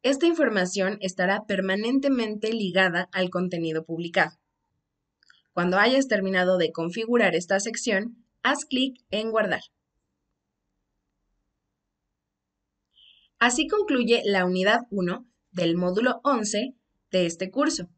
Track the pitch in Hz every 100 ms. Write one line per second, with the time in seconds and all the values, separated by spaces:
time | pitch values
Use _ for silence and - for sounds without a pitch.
0 | 254 277 339 330 262 208 180 202 190 208
1 | 190 185 185 208 214 196 190 196 226 269
2 | 277 262 214 214 220 226 196 180 185 175
3 | 185 190 180 180 185 175 165 160 160 165
4 | 170 185 160 _ _ _ _ _ _ _
5 | _ _ _ _ _ - 175 185 226 262
6 | 262 208 190 190 180 185 165 165 165 220
7 | 226 240 196 165 180 196 208 233 - 196
8 | 233 - _ _ 247 277 - 254 269 254
9 | _ 214 226 220 202 156 - _ _ _
10 | _ _ _ _ _ _ _ _ _ _
11 | _ _ _ _ _ _ _ _ _ _
12 | _ _ _ _ _ _ _ _ _ _
13 | - _ _ _ 240 240 311 415 415 262
14 | 233 233 202 196 180 185 196 233 247 202
15 | 175 180 - _ _ 180 170 170 180 190
16 | 254 240 285 254 208 208 262 - _ _
17 | _ 185 170 170 190 269 311 - 170